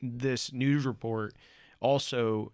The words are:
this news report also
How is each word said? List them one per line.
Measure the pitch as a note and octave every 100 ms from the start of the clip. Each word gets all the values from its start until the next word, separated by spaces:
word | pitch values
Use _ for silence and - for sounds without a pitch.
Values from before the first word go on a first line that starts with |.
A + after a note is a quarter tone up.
this | B2+ A#2+ C3+ B2 -
news | C3 C3+ C#3+ C3
report | A2+ A#2 A2+ G#2+ - - - - _
also | B2 C#3 - B2+ A2+ A2 G#2+